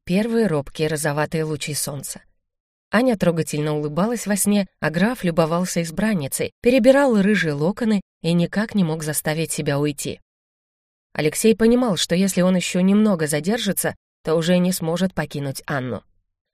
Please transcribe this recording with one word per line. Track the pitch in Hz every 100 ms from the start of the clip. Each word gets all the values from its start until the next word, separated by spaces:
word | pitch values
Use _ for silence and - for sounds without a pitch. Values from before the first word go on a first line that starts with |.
первые | - 180 226 233 214
робкие | 156 139 - 156
розоватые | 156 156 143 147 165 156
лучи | 151 -
солнца. | 143 - 139 - - _ _ _ _ _ _ -
Аня | 202 254 208
трогательно | 175 165 151 147 151 151
улыбалась | 151 151 208 240 -
во | 202
сне, | 202 208 190 -
а | 151
граф | 160 208 254
любовался | 180 165 160 170 180 175
избранницей, | 165 160 214 196 135 - - _
перебирал | 240 262 247 269 285 214
рыжие | 196 208 165
локоны | 143 156 202 226 208 - _
и | 165
никак | 170 170 190 220 208
не |
мог | 170 160
заставить | 156 147 160 156 156
себя | - 151 143
уйти. | 147 147 - - _ _ _ _ _ _ _ _ _
Алексей | - 151 - 220 226
понимал, | 226 247 254 180
что | -
если | 175 196 185
он | 180 185
ещё | - 180
немного | 185 208 214 180 156
задержится, | 156 156 240 202 170 160 - _ _
то | - 165
уже | 165 180
не | 180
сможет | 185 160 175 185
покинуть | - 151 147 143 131 -
Анну. | 147 127 101 _ _ _ _ _